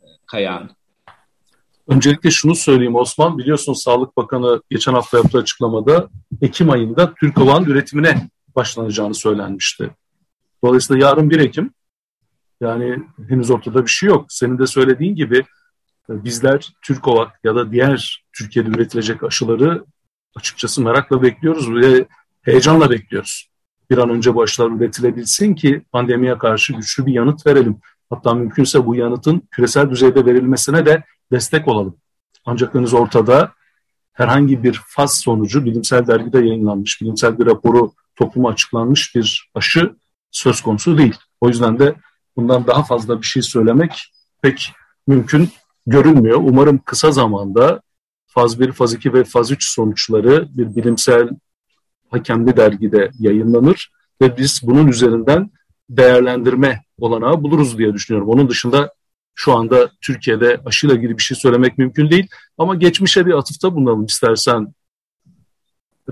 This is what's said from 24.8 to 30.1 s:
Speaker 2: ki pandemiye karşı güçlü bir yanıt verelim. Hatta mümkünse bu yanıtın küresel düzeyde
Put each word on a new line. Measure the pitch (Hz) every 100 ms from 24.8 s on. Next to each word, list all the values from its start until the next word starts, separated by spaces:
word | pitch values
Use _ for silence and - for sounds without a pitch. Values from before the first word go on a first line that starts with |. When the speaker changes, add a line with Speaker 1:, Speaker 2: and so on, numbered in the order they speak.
| 117 - 123 120 117 - 208
Speaker 2:
ki | 160 143 147 -
pandemiye | 123 120 120 127 120
karşı | 117 110 -
güçlü | 113 107 - 131
bir |
yanıt | 123 131 151 151
verelim. | 139 120 107 _ _ -
Hatta | 117 120
mümkünse | 120 117 - 131 147 113
bu | 123
yanıtın | 120 120 151 175 -
küresel | - 123 143 139
düzeyde | 123 131